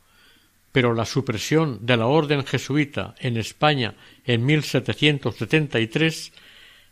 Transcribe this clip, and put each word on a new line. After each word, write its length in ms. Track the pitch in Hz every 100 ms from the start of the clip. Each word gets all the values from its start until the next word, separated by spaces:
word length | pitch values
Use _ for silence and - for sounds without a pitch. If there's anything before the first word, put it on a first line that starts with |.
| _ _ _ _ _ _ _
pero 200 | 135 120
la 140 | 113 107
supresión 720 | 143 123 107 - 151 160 107 117
de 100 | 120
la 100 | 113
orden 380 | 156 147 147
jesuita 680 | 131 127 - 143 147 - 95 -
en 180 | 131 117
España 560 | 101 - 151 143 113 - - - -
en 180 | 120
mil 200 | 123 151
setecientos 720 | 139 135 120 120 147 143 123 -
setenta 440 | 113 156 147 117
y 60 | 110
tres 460 | 151 160 156 - - - - - - _